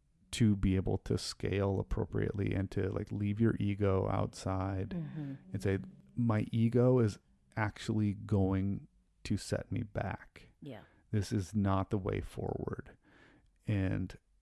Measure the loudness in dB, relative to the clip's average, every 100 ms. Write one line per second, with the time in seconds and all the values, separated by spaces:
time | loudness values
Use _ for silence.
0 | _ _ _ 2 4 4 4 2 2 -2
1 | 0 -2 -4 -6 -2 0 0 0 -2 -4
2 | -2 -2 -2 -2 -2 0 -2 -2 -2 -2
3 | -4 -2 0 2 2 2 0 2 2 2
4 | 2 0 -2 -4 -4 -2 -2 -2 -4 -6
5 | -6 -6 -8 -10 -8 -4 0 0 -2 -14
6 | -10 0 2 2 0 2 4 6 6 6
7 | 4 0 _ _ _ -2 -2 -2 -2 0
8 | 0 0 0 2 4 2 0 -4 -8 _
9 | _ _ -4 -4 -2 -6 -4 -6 -4 -6
10 | -6 -8 -12 -20 -20 _ -18 -16 -20 _
11 | _ -2 0 -2 -2 0 2 2 0 -2
12 | -2 -4 -4 -6 -6 -4 -4 -6 -10 -20
13 | _ -20 -20 _ _ _ -2 0 0 0
14 | -4 -10 _ _